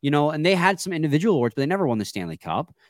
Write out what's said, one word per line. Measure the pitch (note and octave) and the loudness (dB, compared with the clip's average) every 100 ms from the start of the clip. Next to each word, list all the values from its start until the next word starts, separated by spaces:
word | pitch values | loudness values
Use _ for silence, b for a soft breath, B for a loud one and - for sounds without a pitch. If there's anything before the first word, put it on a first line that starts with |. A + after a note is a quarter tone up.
you | C#3+ | 0
know, | D3 D3 | 2 2
and | D#3 D#3+ | 0 2
they | F#3 | 4
had | F3+ G3 | 2 0
some | F3+ | -4
individual | E3+ D#3 D3 G#3+ E3 | -2 0 2 2 2
awards, | A#2+ B2 | 0 0
but | |
they | C#3 | -2
never | F#3+ E3 | 0 0
won | A2+ | 0
the | G2+ | -4
Stanley | G#2 F2 D#2+ | -6 -8 -8
Cup. | E2+ D#2+ D#3+ - | -6 -4 -6 -12